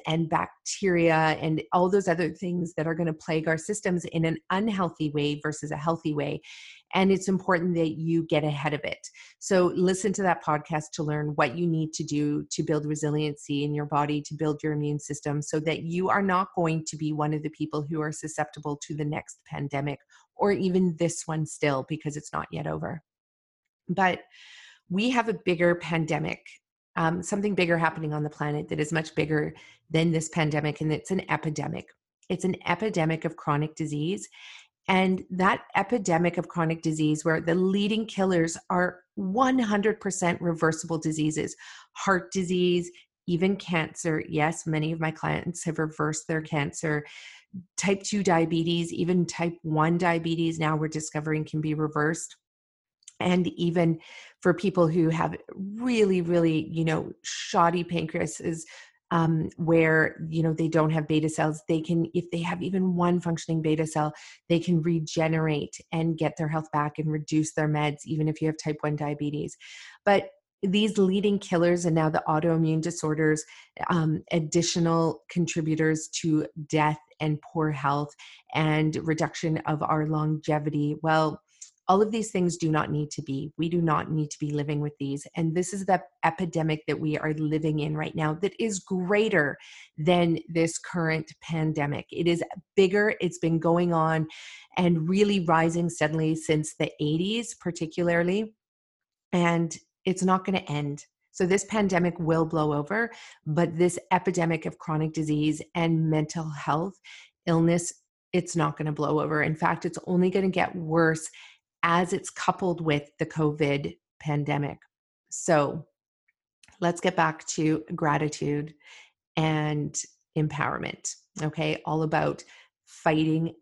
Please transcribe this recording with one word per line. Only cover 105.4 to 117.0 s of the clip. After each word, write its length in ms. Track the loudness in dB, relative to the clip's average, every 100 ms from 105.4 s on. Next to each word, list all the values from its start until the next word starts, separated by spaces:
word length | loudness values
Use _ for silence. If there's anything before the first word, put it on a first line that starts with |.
| 0 -2 -4 -2
and 340 | 2 2 2
mental 400 | 2 0 -4 -8
health 440 | -6 -2 -2 -2 -8 -18 -20 -20 _ 0
illness, 460 | 4 4 2 0 -10 _ _ _
it's 240 | -2 0 0
not 200 | -2 -2
gonna 140 | -4
blow 300 | -2 0 2
over. 240 | 2 2
In 100 | 0
fact, 300 | 2 0 0
it's 160 | -4 -6 -2
only 220 | 2 2
gonna 180 | 2 0
get 260 | 0 -2
worse 560 | -2 -2 4 4 2 -4 -16 -20 _ _ _
as 300 | 2 2 2
it's 180 | -2 -6
coupled 500 | -6 -2 0 0 0
with 300 | 2 0 0 -6
the 60 | -4
covid 680 | 0 0 2 2 0 -2 -10 _ _
pandemic. 600 | -4 -2 0 -2 -4 -8 _ _ _ _ _
So 560 | -6 2 4 2 -2 -10 _ _ _ _ _ _ _ _ -4
let's 200 | -2 0